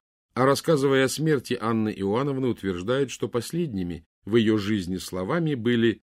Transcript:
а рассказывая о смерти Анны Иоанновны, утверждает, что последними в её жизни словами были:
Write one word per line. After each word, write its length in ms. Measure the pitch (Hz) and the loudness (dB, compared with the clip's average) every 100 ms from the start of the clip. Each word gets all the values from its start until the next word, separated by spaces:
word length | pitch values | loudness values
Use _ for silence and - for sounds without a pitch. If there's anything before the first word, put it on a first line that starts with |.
| _ _ _ 117 | _ _ _ 0
а 100 | 135 | 2
рассказывая 580 | 139 - 151 139 135 | 2 2 2 4 4
о 60 | 131 | 2
смерти 480 | - 156 139 - 123 | 0 0 0 -2 -4
Анны 300 | 113 113 107 | 0 0 0
Иоанновны, 580 | - 98 113 143 131 131 | -2 -2 0 -2 -2 -2
утверждает, 640 | 107 98 87 98 135 127 | -2 -4 -4 -2 0 -2
что 160 | - 117 | -4 -4
последними 800 | 120 - 165 160 98 87 80 _ _ | -4 -4 -4 -4 -4 -4 -6 _ _
в 140 | 98 117 | 0 2
её 200 | 107 107 | 4 2
жизни 400 | 98 104 85 92 | 2 -2 -2 -6
словами 560 | - 92 95 170 160 | -6 -6 -4 -2 -2
были: 480 | 135 117 117 113 98 | 0 2 4 4 2